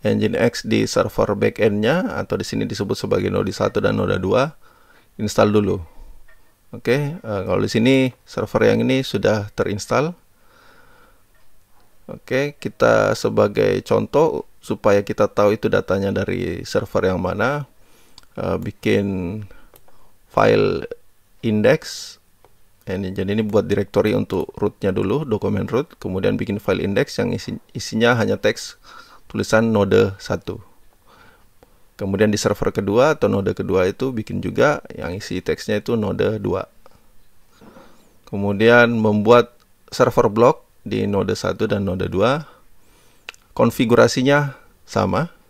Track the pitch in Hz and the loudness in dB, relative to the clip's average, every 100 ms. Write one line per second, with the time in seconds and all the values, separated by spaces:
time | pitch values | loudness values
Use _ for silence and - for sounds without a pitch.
0 | 107 107 104 - 117 - - 110 110 - | 0 0 0 2 0 0 -2 0 0 0
1 | 101 - 107 101 107 - 107 104 110 165 | -2 0 -2 0 -2 2 0 2 0 0
2 | 240 78 98 101 - 110 104 107 101 - | -2 -6 -4 -6 -4 -4 -6 -6 -4 -4
3 | 101 101 98 98 101 92 101 104 101 104 | -2 -2 0 -2 -2 -2 -2 0 -2 0
4 | 95 98 95 104 143 - - _ _ _ | -2 -2 0 0 0 -4 -20 _ _ _
5 | _ - 107 - 104 104 101 92 82 - | _ -2 0 4 4 4 2 -4 -8 -18
6 | - - - - - _ _ 113 - 131 | -20 -20 -20 -20 -20 _ _ -8 -2 0
7 | 143 170 113 101 92 92 104 120 117 135 | -2 -8 -6 -6 -2 -2 0 0 2 2
8 | 131 - _ - 107 123 110 110 120 131 | 2 -4 _ -8 -4 2 2 4 2 0
9 | 131 - 104 107 101 - 87 104 - 120 | -2 0 0 0 -4 -4 -4 -4 -2 -2
10 | 151 180 _ _ _ _ - - - - | -2 -6 _ _ _ _ -20 -20 -20 -20
11 | _ _ _ _ - - _ - - - | _ _ _ _ -20 -20 _ -20 -20 -20
12 | - - - 127 143 - - - 117 110 | -18 -18 -4 -2 -2 -6 -12 2 4 4
13 | 104 107 110 107 104 104 101 98 - 107 | 2 0 0 2 2 2 0 0 0 0
14 | 107 139 160 - - - - 107 104 101 | 2 0 0 -2 -10 -18 -8 -2 2 2
15 | 101 110 104 - 104 110 113 101 92 95 | 2 0 0 2 2 2 0 -2 0 -2
16 | 98 95 95 92 87 85 - 110 107 98 | 0 -2 -4 -4 -4 -8 -4 -4 -2 -2
17 | 92 92 90 92 113 147 139 _ - - | 0 0 -4 -2 -2 -4 -8 _ -20 -20
18 | - - - - 92 90 92 - 113 104 | -20 -20 -20 -8 -4 -4 -6 -6 0 0
19 | 101 95 87 107 101 - - - - - | 0 -4 -6 -8 -12 -18 -20 -20 -20 -20
20 | - - _ - 107 104 101 92 - - | -20 -20 _ 2 4 4 2 -2 -8 -16
21 | - - _ - 113 107 208 151 - - | -20 -20 _ -8 -2 2 2 2 -2 -16
22 | - - _ _ - - - _ - 95 | -16 -20 _ _ -20 -20 -20 _ -8 -6
23 | 95 98 95 104 107 104 92 101 101 - | -6 -6 -4 -2 0 0 0 -2 0 0
24 | 104 104 101 95 78 - 104 - 101 95 | 2 0 -2 -4 -4 -4 -4 -2 -4 -2
25 | 95 131 151 107 104 101 95 113 151 - | -2 -2 -2 -2 -2 -2 -2 -2 -4 -10
26 | - 92 101 104 - 98 - 95 98 101 | -6 -2 0 -2 -4 -4 -2 -2 0 -2
27 | 143 - 98 - - - _ 127 - 113 | -2 -2 -4 -4 -8 -12 _ -12 -6 0
28 | 117 123 104 101 110 - - - - - | 2 2 0 0 -2 -2 -10 -18 -20 -20
29 | - - - 107 101 113 113 110 98 101 | -20 -20 -12 -6 2 2 4 2 4 4
30 | 104 98 - 101 - 92 - - - _ | 2 -2 -6 -6 -6 -12 -16 -20 -20 _
31 | _ - - _ _ _ _ _ - - | _ -20 -20 _ _ _ _ _ -20 -10
32 | 101 98 107 104 104 101 - - 98 107 | -6 2 2 2 0 0 -2 0 2 4
33 | 143 151 101 104 98 95 98 92 92 98 | 4 2 0 0 -2 -4 -2 2 2 0
34 | 135 123 107 95 95 101 135 147 - - | -4 -4 -6 -6 -6 2 2 2 -6 -12
35 | - 92 - 92 - - - 107 - 120 | -8 -8 -8 -8 -4 -6 -2 -4 -2 -2
36 | 101 101 98 107 101 92 - - - - | -2 0 -2 -2 -4 -4 -6 -16 -20 -20
37 | - - - - - _ - - - - | -20 -20 -20 -20 -20 _ -20 -20 -20 -20
38 | _ _ - 104 101 101 113 120 117 117 | _ _ -10 -4 -2 2 6 8 6 4
39 | 110 104 104 120 117 _ _ _ - - | 2 2 6 6 6 _ _ _ -16 0
40 | 123 - 113 104 120 - _ _ - 104 | 2 4 2 4 4 4 _ _ -8 -4
41 | 101 101 95 98 95 92 110 101 98 95 | -2 0 -2 -2 -4 -2 -2 -2 -2 -4
42 | - 92 110 147 156 - - - _ _ | -4 0 0 0 -6 -20 -20 -20 _ _
43 | _ _ - - _ - 120 - 120 120 | _ _ -20 -20 _ 0 0 2 2 6
44 | 117 - 127 143 143 - - _ - 110 | 6 4 4 4 2 -6 -20 _ -6 -2
45 | 98 92 170 - | 0 -2 -4 -10